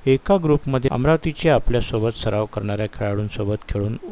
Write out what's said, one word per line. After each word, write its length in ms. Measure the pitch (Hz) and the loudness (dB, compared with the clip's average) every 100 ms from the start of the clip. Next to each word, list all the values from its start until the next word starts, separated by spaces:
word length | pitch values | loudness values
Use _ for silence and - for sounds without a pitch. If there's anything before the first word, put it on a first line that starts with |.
| - | 0
एका 320 | 131 - 196 | 0 4 2
ग्रुपमध्ये 460 | 160 147 - 131 131 | 4 2 2 0 0
अमरावतीचे 560 | 113 131 160 165 151 165 | 0 2 2 0 0 2
आपल्यासोबत 680 | 135 - 123 110 113 110 113 | 4 4 2 0 0 -2 -2
सराव 280 | - 104 107 | -2 -2 -2
करणाऱ्या 420 | - 101 101 107 | -4 -4 -4 -4
खेळाडूंसोबत 760 | - 104 101 104 - 101 107 - | -4 -4 -2 -4 -4 -4 -4 -4
खेळून 280 | 104 101 117 349 | -4 -2 -4 -8